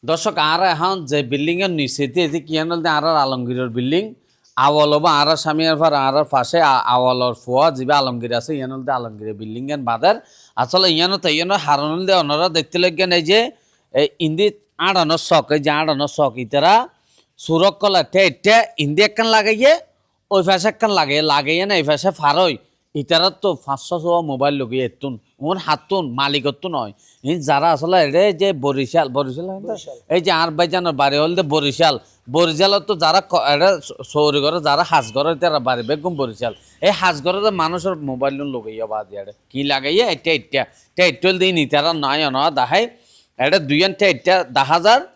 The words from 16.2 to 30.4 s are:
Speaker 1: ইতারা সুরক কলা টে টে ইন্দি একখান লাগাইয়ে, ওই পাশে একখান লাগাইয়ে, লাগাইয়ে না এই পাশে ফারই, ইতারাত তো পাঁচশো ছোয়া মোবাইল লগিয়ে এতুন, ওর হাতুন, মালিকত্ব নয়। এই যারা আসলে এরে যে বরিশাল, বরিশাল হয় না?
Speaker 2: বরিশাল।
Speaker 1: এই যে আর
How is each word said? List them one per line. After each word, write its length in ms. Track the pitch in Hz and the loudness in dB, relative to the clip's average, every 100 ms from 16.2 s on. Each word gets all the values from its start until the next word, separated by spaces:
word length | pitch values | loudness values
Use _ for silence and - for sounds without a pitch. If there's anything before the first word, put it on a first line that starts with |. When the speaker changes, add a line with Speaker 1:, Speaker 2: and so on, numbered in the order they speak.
| 143 120 | -2 -2
Speaker 1:
ইতারা 300 | 117 143 160 214 262 _ _ _ _ _ | -2 2 4 4 2 _ _ _ _ _
সুরক 340 | - 165 190 196 | -2 2 2 2
কলা 240 | 208 185 156 | 0 0 0
টে 100 | 185 190 123 | 2 2 2
টে 120 | 190 214 - - | 4 4 2 -2
ইন্দি 160 | 143 151 208 | -4 2 0
একখান 200 | 208 226 | 2 2
লাগাইয়ে, 380 | 220 214 220 262 339 - _ _ _ _ | 2 2 2 4 4 0 _ _ _ _
ওই 120 | 196 180 | 0 2
পাশে 200 | 190 196 | 0 0
একখান 200 | - 220 196 | -2 0 0
লাগাইয়ে, 240 | 147 147 156 | 0 0 2
লাগাইয়ে 320 | 147 139 165 196 | 0 0 -2 0
না 80 | 196 | 0
এই 40 | 143 | 0
পাশে 220 | 147 190 175 | 0 0 0
ফারই, 340 | 143 147 185 123 _ _ _ | 0 2 2 0 _ _ _
ইতারাত 400 | 147 135 165 180 - | -10 -2 0 0 -2
তো 100 | 202 156 | -4 -4
পাঁচশো 360 | - 139 - 175 | -6 -8 -6 -6
ছোয়া 200 | 165 170 | 0 -2
মোবাইল 320 | 160 135 143 | -2 -2 -2
লগিয়ে 300 | 143 123 127 | -2 -4 -4
এতুন, 280 | 123 _ 139 117 _ _ | -6 _ -12 -12 _ _
ওর 160 | 143 185 | -6 -6
হাতুন, 460 | 165 151 _ 190 156 | -2 -4 _ -4 -4
মালিকত্ব 520 | 120 139 143 139 139 190 | -4 -2 -2 -2 -6 -8
নয়। 240 | 151 107 101 _ _ | -8 -8 -14 _ _
এই 120 | 131 170 | -6 -4
যারা 280 | 139 143 160 | 0 2 2
আসলে 240 | 151 160 185 | 0 2 2
এরে 240 | 151 151 208 | 2 2 2
যে 160 | 170 196 | 2 -2
বরিশাল, 540 | 165 139 135 131 165 143 | 0 -2 -2 0 0 0
বরিশাল 380 | 127 135 131 180 | -2 -4 -6 -10
হয় 120 | 190 | -12
না? 80 | 208 | -10
Speaker 2:
বরিশাল। 280 | 208 - 123 _ | -10 -12 -20 _
Speaker 1:
এই 120 | 170 | -2
যে 80 | 175 | 0
আর 180 | 165 | 0